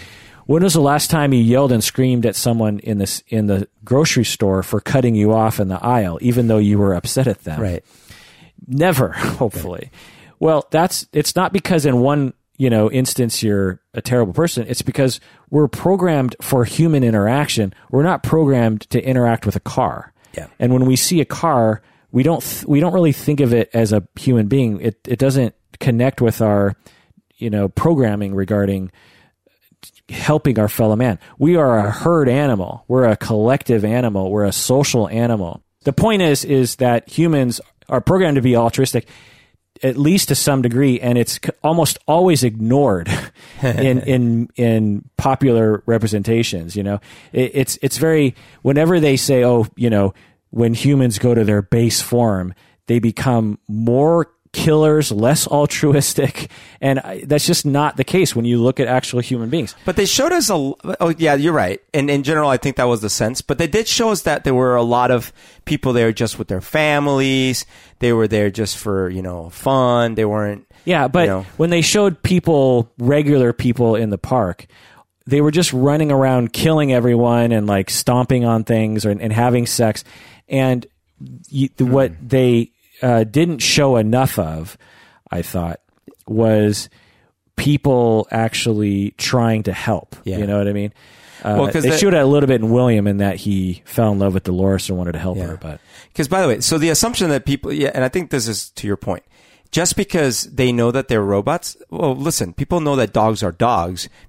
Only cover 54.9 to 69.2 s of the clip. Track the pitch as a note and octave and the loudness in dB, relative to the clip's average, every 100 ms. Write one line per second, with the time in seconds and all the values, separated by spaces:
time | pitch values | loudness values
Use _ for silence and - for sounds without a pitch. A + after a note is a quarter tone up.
54.9 | D3+ C#3+ G#2 A#2+ D3+ - D3 C#3+ - D3+ | 2 0 0 2 2 0 0 0 0 2
55.9 | C#3 - - C3+ - - - - - C3+ | 2 0 -2 -2 -4 -14 -18 -20 -4 -2
56.9 | C3+ - F#2+ C3+ D3 - F3 D3 C#3 D3 | -2 -4 -10 -2 0 2 0 0 0 0
57.9 | - - F#3 E3+ A#2+ A#2+ A#2+ B2 C3+ A#2+ | -2 -2 0 0 0 0 2 2 0 0
58.9 | B2+ - B2 A#2 B2 A2+ D#3+ G#2+ - - | -2 -2 -4 -4 -4 -4 -4 -6 -8 -4
59.9 | E3+ G3 - D#4 F4 G#3+ E3+ C3+ - E3 | -2 0 0 0 0 0 -2 -2 -6 -8
60.9 | - E3+ D#3+ D#3+ C#3 D#3+ D3+ F#2 - _ | -2 -2 0 2 2 2 0 -2 -4 _
61.9 | D3 C#3+ C#3+ C#3 D#3 C#3+ B2+ C#3 C3 B2 | -4 0 0 0 0 0 0 -2 -2 0
62.9 | A#2 G#2 - G#2+ B2+ - C#3 E3 G#3 A3+ | 0 -2 -2 -4 -4 -6 -4 -2 -2 -2
63.9 | - A3+ G3+ E3 D3+ C#3+ B2+ B2+ B2 A#2 | 0 0 0 -2 -2 0 0 2 2 2
64.9 | A#2+ B2 B2 A#2+ - - - - D3 C3 | 2 2 0 -2 -16 -20 -14 -6 -4 0
65.9 | A#2+ A2+ G#2+ A#2 - - F#2+ - D#3 D3+ | 2 0 0 -4 -6 -8 -8 -4 -2 0
66.9 | D3 C#3+ C3+ C3+ C3 C3 B2 - - - | 0 0 0 0 0 0 -4 -8 -18 -20
67.9 | - B2 A2+ A2 G#2+ G#2 G#2 G#2 - G#2+ | -4 0 2 2 0 0 -2 -6 -6 -4
68.9 | F#2+ F2+ F#2 | -4 -4 -6